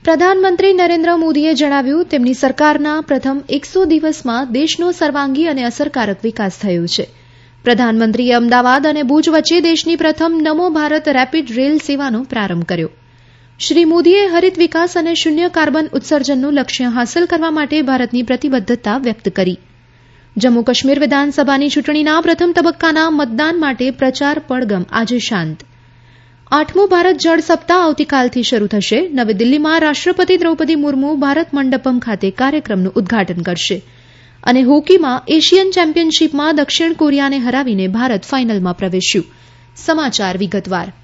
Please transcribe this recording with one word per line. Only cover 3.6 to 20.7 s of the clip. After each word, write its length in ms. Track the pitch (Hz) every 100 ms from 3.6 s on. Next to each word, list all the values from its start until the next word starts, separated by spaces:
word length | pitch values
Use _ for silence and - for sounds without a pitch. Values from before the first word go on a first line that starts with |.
| - 381 370
દિવસમાં 680 | 320 311 311 247 233 262
દેશનો 400 | 233 311 - 349
સર્વાંગી 560 | 349 302 285 277 269 330
અને 160 | 269
અસરકારક 540 | 240 226 294 269 208 190
વિકાસ 280 | 226 220 190
થયો 340 | - 208 175 170
છે. 220 | - - - - - - _
પ્રધાનમંત્રીએ 680 | - 233 240 226 226 214 247
અમદાવાદ 560 | 240 233 247 247 262 302
અને 160 | 302
ભુજ 260 | 269 294 311
વચ્ચે 320 | 311 302 349
દેશની 340 | 330 330 - 339
પ્રથમ 440 | 330 311 330 330
નમો 280 | 311 311 359
ભારત 400 | 311 302 302 302
રેપિડ 360 | 262 254 330 269 226
રેલ 220 | 269 302
સેવાનો 460 | - 285 277 220
પ્રારંભ 400 | 262 233 196 175
કર્યો. 260 | 170 175 160 - _ _ _ - - _
શ્રી 260 | - 302 330
મોદીએ 420 | 339 339 392 392
હરિત 300 | 339 370 370
વિકાસ 400 | 320 320 349 349
અને 180 | 330 330
શૂન્ય 340 | 320 302 349
કાર્બન 400 | 330 302 294 311
ઉત્સર્જનનું 600 | - - 302 262 269 277
લક્ષ્ય 320 | 285 254 - 247
હાંસલ 400 | 233 240 339 349
કરવા 260 | 339 330
માટે 300 | 311 285 302
ભારતની 420 | 269 262 240 240
પ્રતિબદ્ધતા 760 | 240 247 294 262 190 240 220 233
વ્યક્ત 320 | 247 214 196
કરી. 300 | - 185 180 - _ _ _ _ - - -
જમ્મુ 240 | 247 233
કાશ્મીર 380 | 240